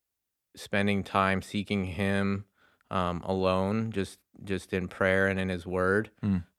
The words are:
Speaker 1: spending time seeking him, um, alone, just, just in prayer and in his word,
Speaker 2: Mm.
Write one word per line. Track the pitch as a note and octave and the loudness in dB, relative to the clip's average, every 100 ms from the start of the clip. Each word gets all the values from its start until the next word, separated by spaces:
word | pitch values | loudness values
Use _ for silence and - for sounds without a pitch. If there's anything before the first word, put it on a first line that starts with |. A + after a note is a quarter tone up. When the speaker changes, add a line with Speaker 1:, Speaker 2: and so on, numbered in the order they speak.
| _ _ _ _ _ | _ _ _ _ _
Speaker 1:
spending | - - G2+ G2+ G2+ | -18 -2 0 2 0
time | F2+ G2 F#2+ F#2+ | 0 2 4 2
seeking | - G#2 F#2+ G#2 | -2 -6 -2 -2
him, | F#2 D#2+ G2 G2 G2 G2 - _ _ _ - | -2 0 0 2 0 -2 -6 _ _ _ -6
um, | G2 F2 F2 | -2 -2 -2
alone, | - F#2+ F#2 F#2 F#2+ A2 A2+ | -2 0 2 2 2 0 -2
just, | G2 F#2 - _ - | -4 -6 -8 _ -16
just | G2+ F#2+ - | -6 -6 -2
in | F#2+ F2+ | -4 -4
prayer | - F#2+ F#2+ G2 | 0 2 4 2
and | F#2+ | 0
in | F#2+ | -2
his | F2+ F2+ | -4 -4
word, | F#2 F#2 G2+ A2 - | 0 2 2 0 -4
Speaker 2:
Mm. | G#2 F#2 E2+ | 0 0 -2